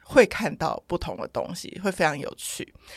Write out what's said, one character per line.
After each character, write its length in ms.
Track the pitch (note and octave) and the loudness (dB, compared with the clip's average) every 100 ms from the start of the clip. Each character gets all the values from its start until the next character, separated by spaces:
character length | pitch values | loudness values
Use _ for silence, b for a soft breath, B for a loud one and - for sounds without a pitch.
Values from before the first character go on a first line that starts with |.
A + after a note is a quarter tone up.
会 220 | - C4+ G3+ | 4 6 6
看 300 | - F#3+ - | 4 -4 -2
到 260 | D#3 - - | -2 -2 -4
不 120 | F3 | -4
同 200 | - - | -4 -8
的 100 | - | -6
东 240 | - - F3 | -4 -6 -8
西， 240 | - - | -10 -4
会 80 | G3 | -2
非 140 | F#3 D#3 | 2 2
常 120 | C#3+ | 0
有 140 | - - | -8 -10
趣。 340 | - - - - B | -10 -10 -12 -16 B